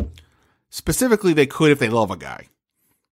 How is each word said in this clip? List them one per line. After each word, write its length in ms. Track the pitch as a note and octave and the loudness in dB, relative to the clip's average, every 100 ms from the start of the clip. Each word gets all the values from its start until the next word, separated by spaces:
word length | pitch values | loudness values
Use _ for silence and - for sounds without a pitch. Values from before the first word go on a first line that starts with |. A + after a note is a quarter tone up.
| - - _ _ _ _ _ | -12 -12 _ _ _ _ _
Specifically, 640 | - - - B3+ G#3+ F#3 | -12 -6 -2 0 2 2
they 120 | D3+ C3+ | 2 2
could 240 | - D#3 | 2 2
if 80 | C#3+ | 4
they 120 | A#2 | 2
love 200 | A#2 G2+ | 0 -2
a 60 | F2+ | -4
guy. 320 | C2+ - - _ _ _ _ _ _ | -12 -16 -20 _ _ _ _ _ _